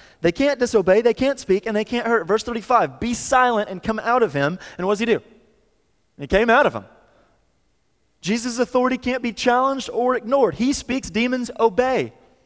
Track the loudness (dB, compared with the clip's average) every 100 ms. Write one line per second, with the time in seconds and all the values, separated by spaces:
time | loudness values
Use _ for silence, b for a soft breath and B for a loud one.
0 | b b -2 2 0 0 0 2 4 4
1 | 4 2 0 -2 0 -2 0 -4 -2 -4
2 | 0 0 0 -2 -2 -6 0 0 0 -4
3 | -6 -4 0 2 2 2 -2 -6 -6 -6
4 | 0 0 2 0 -2 -4 B B -2 0
5 | 0 -2 -4 -20 _ _ _ _ _ _
6 | _ -14 -2 0 4 4 2 -2 -14 _
7 | _ _ _ _ _ _ _ _ _ _
8 | _ _ -4 -4 -4 -4 -2 0 0 0
9 | -4 -4 -4 -2 2 2 2 -2 -6 -2
10 | 0 0 0 2 2 0 -2 -2 -4 -6
11 | -4 -2 0 -2 -6 0 0 2 0 0
12 | -4 -10 _ _